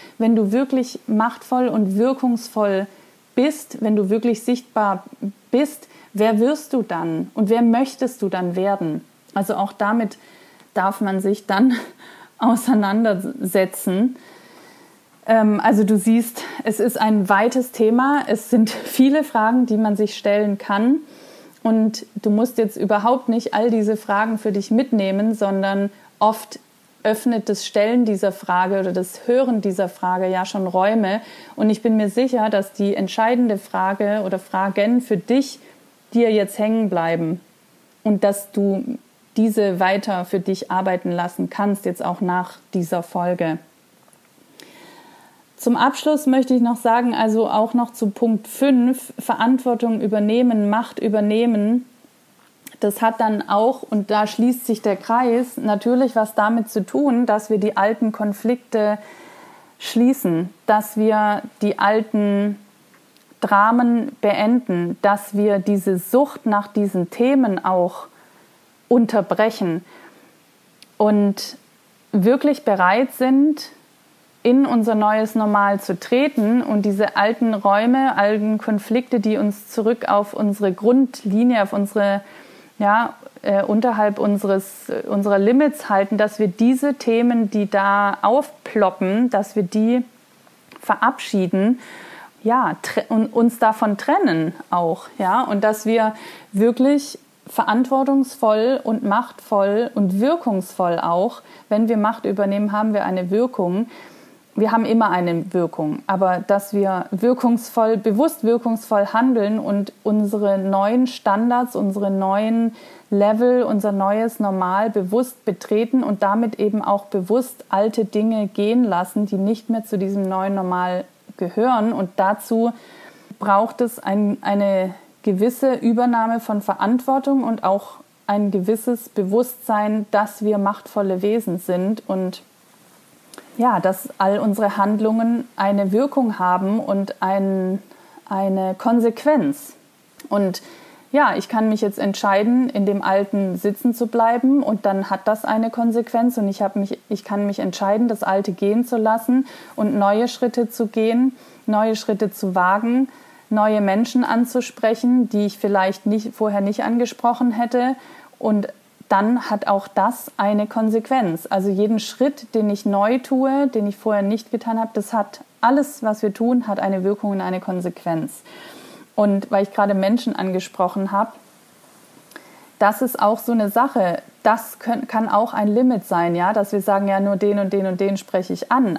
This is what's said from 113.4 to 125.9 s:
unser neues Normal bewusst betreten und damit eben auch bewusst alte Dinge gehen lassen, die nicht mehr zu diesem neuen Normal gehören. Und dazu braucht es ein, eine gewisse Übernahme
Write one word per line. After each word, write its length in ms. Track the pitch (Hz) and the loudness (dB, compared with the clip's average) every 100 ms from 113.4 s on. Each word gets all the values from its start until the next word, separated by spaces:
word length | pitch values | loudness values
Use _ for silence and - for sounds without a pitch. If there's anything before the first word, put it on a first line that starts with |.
| 247 247 | 2 2
unser 300 | 226 208 208 | 2 0 0
neues 480 | 202 196 214 226 226 | 0 0 0 -2 -2
Normal 480 | 208 190 180 190 220 | -2 -2 0 0 0
bewusst 560 | 214 185 220 254 - - | -2 -2 -2 -2 -6 -8
betreten 580 | 175 - 208 233 262 | -6 -2 -2 0 0
und 200 | 233 208 | 0 0
damit 360 | 196 214 233 - | 0 0 0 0
eben 240 | 208 214 | -2 0
auch 220 | 202 202 - | 0 -2 -2
bewusst 580 | 196 180 233 247 - - | -4 0 0 -2 -8 -4
alte 340 | 196 214 220 | 0 0 0
Dinge 440 | 214 214 220 220 202 | -2 0 0 0 -2
gehen 360 | 208 208 247 | -2 0 2
lassen, 420 | 233 175 185 208 208 | 2 0 -2 -2 -2
die 120 | 190 | 0
nicht 320 | 196 220 - | -2 -2 -2
mehr 160 | 226 220 | -4 -2
zu 120 | 202 | -4
diesem 260 | 190 202 | -2 -2
neuen 320 | 185 190 190 196 | -2 -2 -2 -2
Normal 500 | 185 180 180 180 - _ - - | -2 -2 -2 -4 -8 _ -18 -8
gehören. 560 | 175 214 247 240 214 | -6 0 2 2 0
Und 160 | 226 185 - | -2 -4 0
dazu 560 | 190 208 - 226 233 233 - - - - - - | 0 0 -2 0 0 -2 -14 -20 -20 -20 -20 -8
braucht 400 | 202 196 226 - | 0 2 2 0
es 180 | 233 - | -4 -4
ein, 420 | - 202 202 208 | -4 0 0 -2
eine 520 | - 202 202 190 185 185 - _ | -2 0 2 0 -2 -6 -20 _
gewisse 520 | - 185 226 247 269 247 | -2 0 0 0 0 0
Übernahme 640 | 233 | 0